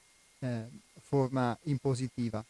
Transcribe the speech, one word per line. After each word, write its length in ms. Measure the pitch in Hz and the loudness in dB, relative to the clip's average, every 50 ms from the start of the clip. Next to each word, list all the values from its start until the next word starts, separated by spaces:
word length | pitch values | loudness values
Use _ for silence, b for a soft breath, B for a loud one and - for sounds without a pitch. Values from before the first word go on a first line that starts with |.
| - - - - - - - - | -20 -20 -20 -20 -20 -20 -10 -6
eh, 240 | 139 127 120 113 113 120 147 - - - - - | -4 -4 -4 -4 -6 -8 -12 -18 -20 -20 -20 -20
forma 560 | - - 143 139 131 127 131 131 123 120 113 - - | -4 0 2 2 4 4 2 2 2 2 0 -2 -2
impositiva. 800 | 156 143 127 - 139 131 117 131 120 - - 120 117 110 107 110 | -2 -2 0 2 0 0 0 -2 -4 -2 -2 -2 -2 -2 -4 -6